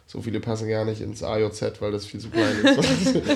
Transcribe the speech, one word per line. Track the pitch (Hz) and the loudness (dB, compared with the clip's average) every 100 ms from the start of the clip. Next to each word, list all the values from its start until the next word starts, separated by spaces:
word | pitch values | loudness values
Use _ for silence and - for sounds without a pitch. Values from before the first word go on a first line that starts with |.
| - | -14
so | - | -10
viele | 110 104 | -6 -4
passen | 117 110 110 | -4 -4 -2
gar | 110 | 0
nicht | 110 107 | 0 -4
ins | 110 107 | -6 -6
A | - 110 | -2 0
J | 107 | 0
Z, | - 107 - | 0 -4 -4
weil | 104 | -4
das | 104 - | -4 -6
viel | 107 | -10
zu | - | -4
klein | 339 320 226 | 0 2 4
ist. | 247 269 254 254 220 254 - | 4 6 4 2 2 2 2